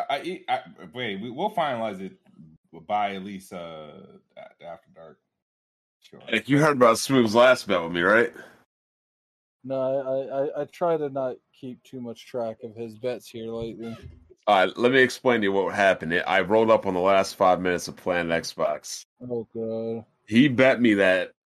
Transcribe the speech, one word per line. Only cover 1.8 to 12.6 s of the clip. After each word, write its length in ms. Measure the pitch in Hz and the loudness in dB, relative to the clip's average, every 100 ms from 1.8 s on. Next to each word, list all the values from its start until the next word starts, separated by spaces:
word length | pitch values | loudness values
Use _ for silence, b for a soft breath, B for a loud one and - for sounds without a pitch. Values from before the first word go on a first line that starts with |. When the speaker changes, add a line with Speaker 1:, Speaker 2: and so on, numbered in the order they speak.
| 113 95 | -6 -8
Speaker 1:
it 120 | 92 - _ _ 78 80 _ 82 80 | -14 -16 _ _ -20 _ _ -18 -4
by 260 | 104 101 98 | -2 -2 -6
at 80 | |
least, 300 | 98 95 - | -12 -14 -14
uh, 380 | 92 85 80 76 - - 67 _ - | -14 -14 -14 -18 -20 -20 -20 _ -20
a-, 300 | - _ 85 | -20 _ -18
after 240 | 82 _ 85 | -18 _ -20
dark. 240 | 80 - _ _ _ _ _ _ _ _ | -20 -20 _ _ _ _ _ _ _ _
Sure. 180 | _ - - | _ -20 -4
Speaker 2:
Like, 180 | 113 120 | -4 0
you 80 | 143 | 4
heard 160 | 156 139 | 4 6
about 220 | 120 113 | 4 4
Smooth's 380 | - 135 110 113 | 2 2 4 6
last 320 | 123 123 - | 6 4 0
bet 140 | 90 | -2
with 80 | 82 | -2
me, 100 | 87 | 0
right? 320 | 90 110 117 B B B _ _ _ _ _ _ _ _ _ _ | 4 4 2 B B B _ _ _ _ _ _ _ _ _ _
Speaker 3:
No, 160 | 127 135 | -8 -4
I, 300 | 131 139 131 | -2 -2 -2
I, 360 | 135 131 135 147 | -4 -4 -4 -4
I, 160 | 147 | -6
I 40 | 143 | -10
try 320 | - 175 160 | -4 -2 0
to 120 | 147 | -2
not 260 | 135 131 - _ | -4 -6 -8 _
keep 280 | _ 131 120 | _ -16 -16
too 180 | _ 131 | _ -14
much 240 | 120 113 - | -14 -14 -10
track 320 | 127 113 110 | -8 -8 -8